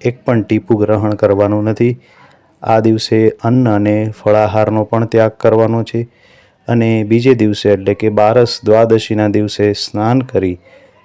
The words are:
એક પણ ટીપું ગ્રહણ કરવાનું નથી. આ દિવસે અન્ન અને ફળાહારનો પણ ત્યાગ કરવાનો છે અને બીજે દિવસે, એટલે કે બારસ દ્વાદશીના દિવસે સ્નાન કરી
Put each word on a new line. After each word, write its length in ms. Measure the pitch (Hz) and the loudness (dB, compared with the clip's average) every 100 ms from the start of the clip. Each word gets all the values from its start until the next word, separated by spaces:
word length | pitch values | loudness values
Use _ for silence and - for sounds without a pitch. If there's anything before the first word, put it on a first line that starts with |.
| 123 | -6
એક 200 | 123 - | -4 -2
પણ 160 | 117 | -2
ટીપું 360 | 98 107 - 110 | 0 -2 0 0
ગ્રહણ 360 | 104 107 107 | 0 0 -2
કરવાનું 500 | 104 104 98 101 107 | 0 0 2 0 0
નથી. 360 | 107 110 120 123 _ _ _ _ _ _ | -2 -2 -2 -4 _ _ _ _ _ _
આ 160 | - 113 | -2 2
દિવસે 500 | 110 110 - 110 110 - | 2 0 0 0 0 0
અન્ન 260 | 117 127 123 | 0 0 2
અને 440 | 104 104 107 110 107 | 0 0 -2 -4 -4
ફળાહારનો 600 | 107 107 107 107 104 110 | 0 2 2 0 0 -2
પણ 220 | 107 113 113 | -2 -2 0
ત્યાગ 260 | 113 110 | 0 0
કરવાનો 520 | - 113 110 113 113 | 0 0 2 2 -2
છે 240 | 110 113 117 _ _ _ _ _ - | -4 -6 -8 _ _ _ _ _ -4
અને 360 | 117 113 110 | 0 0 0
બીજે 320 | 104 113 127 120 | 0 2 2 2
દિવસે, 340 | 107 101 104 | 0 0 0
એટલે 240 | 98 98 | 0 0
કે 160 | 104 110 | -2 -2
બારસ 500 | 104 104 120 120 - | 2 2 2 0 -2
દ્વાદશીના 640 | 104 110 113 113 - 107 107 | 0 2 4 2 0 -2 0
દિવસે 460 | 107 107 - 104 | -2 -2 -2 -2
સ્નાન 480 | 104 - 104 110 131 | -2 -8 -4 -2 -2
કરી 360 | 127 101 92 90 _ - _ _ | -2 -4 -4 -6 _ -20 _ _